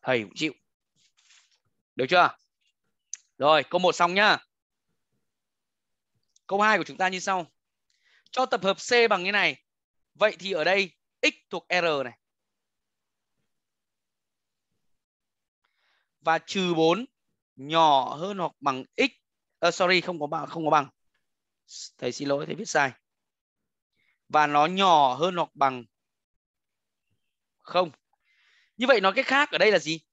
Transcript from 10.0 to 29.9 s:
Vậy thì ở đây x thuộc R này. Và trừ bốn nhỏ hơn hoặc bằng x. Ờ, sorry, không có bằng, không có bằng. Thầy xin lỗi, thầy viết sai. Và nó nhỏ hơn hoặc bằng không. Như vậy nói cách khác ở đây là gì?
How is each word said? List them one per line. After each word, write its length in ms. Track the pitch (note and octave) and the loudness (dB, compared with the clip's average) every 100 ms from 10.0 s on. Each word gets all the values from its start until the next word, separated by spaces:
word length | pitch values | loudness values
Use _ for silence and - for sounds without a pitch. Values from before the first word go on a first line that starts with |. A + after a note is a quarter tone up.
| _ | _
Vậy 220 | _ G#3+ F#3 | _ -2 -2
thì 140 | F#3 | -6
ở 120 | F3 | -2
đây 260 | D#3+ G3 F#3 _ _ _ | 0 0 -2 _ _ _
x 120 | - - _ | -2 -2 _
thuộc 160 | F3+ _ | -12 _
R 340 | F3+ E3+ D3 | -2 0 -2
này. 140 | B2+ A2 _ _ _ _ _ _ _ _ _ _ _ _ _ _ _ _ _ _ _ _ _ _ _ _ _ _ _ _ _ _ _ _ _ _ _ _ _ _ _ _ | -4 -12 _ _ _ _ _ _ _ _ _ _ _ _ _ _ _ _ _ _ _ _ _ _ _ _ _ _ _ _ _ _ _ _ _ _ _ _ _ _ _ _
Và 180 | D#3+ D#3+ | -2 -2
trừ 360 | - G3+ F3+ | -2 -4 0
bốn 300 | E3 D#3+ F3+ B3+ _ _ _ _ - | 2 2 2 -4 _ _ _ _ -18
nhỏ 580 | C#3 E3 D#3+ C#3 B2 | -4 2 4 2 0
hơn 240 | C3 F#3 G3+ | -8 -10 -6
hoặc 140 | E3 _ | -8 _
bằng 240 | C#3+ C3 - - | -6 -6 -10 -4
x. 140 | C4 _ _ _ _ _ | -4 _ _ _ _ _
Ờ, 120 | E3+ | -2
sorry, 300 | E3 F3+ F3+ | 0 0 0
không 200 | E3+ E3+ | -2 -8
có 60 | D3 | -8
bằng, 200 | D#3+ C#3 | -8 -10
không 180 | E3 | -6
có 60 | D#3 | 0
bằng. 180 | D3+ C3+ _ _ _ _ _ _ _ _ - - _ | 0 0 _ _ _ _ _ _ _ _ -20 -20 _
Thầy 140 | B2+ | -8
xin 160 | A#2+ C#3 | -6 -6
lỗi, 180 | C#3+ - | -6 -6
thầy 80 | |
viết 140 | D#3+ A3+ | -12 -4
sai. 240 | D#3 C#3 A#2 _ _ _ _ _ _ _ _ _ _ _ _ _ | -2 -2 -4 _ _ _ _ _ _ _ _ _ _ _ _ _
Và 180 | D3+ D3 | 0 2
nó 200 | D3 D#3 | 2 2
nhỏ 480 | F#3 G3 D#3+ C3+ | 2 4 4 4
hơn 220 | B2+ F3 F3+ | 0 -4 -2
hoặc 120 | D3+ | -6
bằng 300 | - C#3 B2+ A#2 _ _ _ _ _ _ _ _ _ _ _ _ _ _ _ _ _ | -2 -2 -2 -14 _ _ _ _ _ _ _ _ _ _ _ _ _ _ _ _ _
không. 320 | - F3 F3+ - _ _ _ _ _ _ _ - | -4 -2 -2 -6 _ _ _ _ _ _ _ -6
Như 100 | B3 | 2
vậy 140 | A#3+ | 4
nói 120 | F#3+ F#3+ | 4 0
cách 100 | C4+ | 0
khác 240 | C4+ D4 | 0 0
ở 80 | - | 2
đây 140 | G3+ | 2
là 60 | F#3+ | 2
gì? 220 | D#3 | 0